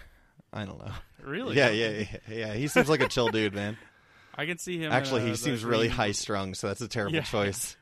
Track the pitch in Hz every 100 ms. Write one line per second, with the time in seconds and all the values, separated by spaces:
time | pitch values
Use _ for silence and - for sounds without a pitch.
0 | - - _ - _ 107 98 - - 95
1 | - - 135 160 254 127 123 107 113 104
2 | 101 - - 110 107 107 143 254 147 151
3 | 127 131 113 110 104 98 104 110 - _
4 | _ - - - 151 175 - 175 160 123
5 | 135 131 117 107 - 120 113 113 117 120
6 | 107 101 - 104 95 95 104 101 113 120
7 | 101 160 - 110 101 95 - -